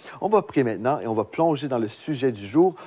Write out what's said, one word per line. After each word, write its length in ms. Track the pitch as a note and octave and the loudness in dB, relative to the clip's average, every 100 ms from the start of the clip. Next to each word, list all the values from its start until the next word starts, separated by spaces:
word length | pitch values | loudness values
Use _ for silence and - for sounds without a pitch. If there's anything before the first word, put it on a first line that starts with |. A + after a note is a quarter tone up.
| - - | -12 -8
On 80 | C#4+ | 0
va 120 | G#3+ | 2
prier 220 | - D3 | 2 0
maintenant 360 | A#2+ F#2+ A#2+ C#3+ | 0 0 -2 -2
et 80 | A2 | -2
on 60 | |
va 100 | A2 | -2
plonger 440 | G2+ - E3 C#3+ C#3+ | -2 0 0 0 -2
dans 120 | B2 | -2
le 80 | G#2+ | -4
sujet 440 | - - C#3 C3 | -6 -8 -2 -2
du 140 | G#2+ G2+ | -2 0
jour. 300 | C#3 F#3 F3 | 4 4 2